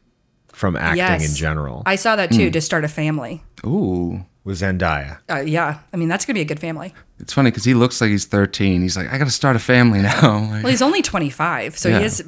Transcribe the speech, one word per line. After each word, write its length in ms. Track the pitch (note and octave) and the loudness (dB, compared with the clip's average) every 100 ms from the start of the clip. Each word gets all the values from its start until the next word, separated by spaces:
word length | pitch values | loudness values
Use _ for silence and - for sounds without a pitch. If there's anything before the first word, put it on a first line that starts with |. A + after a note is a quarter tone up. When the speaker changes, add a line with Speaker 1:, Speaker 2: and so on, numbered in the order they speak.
| _ _ _ _ _ | _ _ _ _ _
Speaker 1:
from 240 | - G2 E2+ | -4 -2 0
acting 220 | E2 E2 | 0 0
Speaker 2:
Yes. 300 | F#2 E2+ D#2 | 0 0 -2
Speaker 1:
in 60 | |
general. 480 | D2 D#2 D#2 C#2+ A#1+ | -2 -2 -4 -6 -6
Speaker 2:
I 120 | C#3+ G3 | -2 -2
saw 180 | A#3 | 0
that 160 | G#3+ F3+ | 0 2
too, 160 | A3+ F#3 | 4 4
Speaker 3:
Hmm. 60 | |
Speaker 2:
to 80 | D#3+ | 0
start 240 | D#3 E3+ | -2 -2
a 40 | D3+ | -2
family. 540 | D3+ D3+ D#3 A#2+ D#3 - - | -2 -2 -2 -6 -12 -16 -12
Speaker 3:
Ooh. 600 | G2+ F3 C3+ F2+ F2 F#2 F#2 _ | -4 -2 0 -2 -2 -6 -10 _
Speaker 1:
With 160 | - F#2+ | -10 -4
Zendaya. 580 | G2 F#2 F2 D2+ C#2 D2+ - | -2 0 0 -2 -6 -14 -8
Speaker 2:
Uh, 120 | D#3 | -6
yeah. 380 | C#3 D#3 D#3 D3+ - | -2 -2 -2 -6 -10
I 40 | E3+ | -4
mean, 120 | E3 | -2
that's 160 | F#3 | -2
gonna 100 | - | -2
be 60 | A3+ | -4
a 20 | D3+ | -4
good 140 | D3+ | -6
family. 340 | E3+ D#3+ F3 - _ _ | -8 -10 -12 -18 _ _
Speaker 3:
It's 140 | - | -6
funny 180 | - C3 | 2 2
'cause 140 | A2 | 2
he 100 | G#2+ | 2
looks 260 | B2+ B2 - | 4 2 2
like 100 | A2+ | 0
he's 140 | G2+ - | 0 0
thirteen. 560 | G#2 G2 - G2 F2+ | 2 2 2 0 2
He's 140 | F2+ F2+ | 0 -2
like, 160 | F#2 | -6
"I 60 | C3+ | -2
gotta 120 | C#3+ | -2
start 240 | - C#3+ A#2+ | 0 2 0
a 20 | |
family 420 | - B2 A#2+ G#2 | 4 4 6 4
<laughs> 80 | G2 | 2
now." 260 | - C#3+ G#2+ G#2+ | 4 4 4 0
Like 120 | G#2+ | -4
Speaker 2:
Well, 80 | D#3+ | 0
he's 100 | B3+ | 2
only 200 | C4 F#4+ | 2 2
twenty-five, 760 | - G3 D3 B2+ E3 D3 A2+ - | 0 -2 -4 -4 -4 -4 -6 -2
so 120 | F3+ | 2
Speaker 3:
Yeah. 100 | A2 | 2
Speaker 2:
he 60 | |
is 180 | G#3+ G3+ | 2 -2